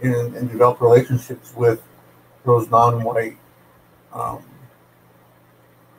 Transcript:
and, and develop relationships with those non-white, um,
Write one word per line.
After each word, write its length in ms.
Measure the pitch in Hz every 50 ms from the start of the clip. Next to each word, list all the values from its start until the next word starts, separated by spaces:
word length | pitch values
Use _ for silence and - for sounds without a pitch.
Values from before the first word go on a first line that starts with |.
and, 340 | 127 127 120 120 120 120 -
and 160 | 117 123 117
develop 300 | 113 113 123 123 123 -
relationships 720 | 123 117 120 127 127 - 127 120 - - 127 - - - -
with 260 | 120 120 117 110 - - _ _ _ _ _ _ _ _ _ _ _ -
those 240 | 123 120 117 117 -
non-white, 680 | 117 117 117 117 117 117 113 113 117 113 113 110 - - _ _ _ _ _ _ _ _ _ _ _ _ _ _ -
um, 300 | - - 58 - - - - - - - - _ _ _ _ _ _ _ _ _ _ _ _ _ _ _ _ _ _ _ _ _ _ _ _ _